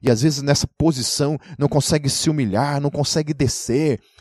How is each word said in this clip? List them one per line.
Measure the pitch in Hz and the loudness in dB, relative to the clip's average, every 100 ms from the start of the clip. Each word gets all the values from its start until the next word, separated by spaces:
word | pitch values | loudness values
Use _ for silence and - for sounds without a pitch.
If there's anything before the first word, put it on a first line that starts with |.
E | 127 | 2
às | 113 | 4
vezes | 156 139 | 2 0
nessa | 139 139 - - | 0 0 0 0
posição | 156 131 113 - 143 156 - 139 | 0 0 -2 -2 -2 -4 -8 -2
não | 139 | 0
consegue | 147 - 151 135 | 0 0 0 0
se | - 160 | 0 0
humilhar, | 151 110 101 143 143 | 0 2 2 0 0
não | 143 | -2
consegue | 143 143 165 151 | -2 -2 -2 -2
descer. | 151 127 - - 123 156 117 - _ | 0 -2 -2 -2 0 2 -2 -6 _